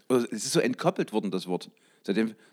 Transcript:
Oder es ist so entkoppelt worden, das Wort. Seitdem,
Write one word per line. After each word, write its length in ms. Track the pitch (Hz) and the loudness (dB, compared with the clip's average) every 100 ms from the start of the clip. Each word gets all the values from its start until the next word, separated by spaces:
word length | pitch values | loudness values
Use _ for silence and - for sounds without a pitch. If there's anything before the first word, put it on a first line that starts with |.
| - | 0
Oder 160 | 127 120 | 0 2
es 140 | 107 139 | -4 -2
ist 80 | |
so 60 | 170 | 2
entkoppelt 540 | 120 123 170 185 165 | 2 2 0 0 0
worden, 160 | 214 101 | 0 -2
das 180 | 90 90 | -4 -2
Wort. 220 | 87 - _ _ _ | -4 -4 _ _ _
Seitdem, 320 | - 98 110 113 - | -2 2 2 -2 -20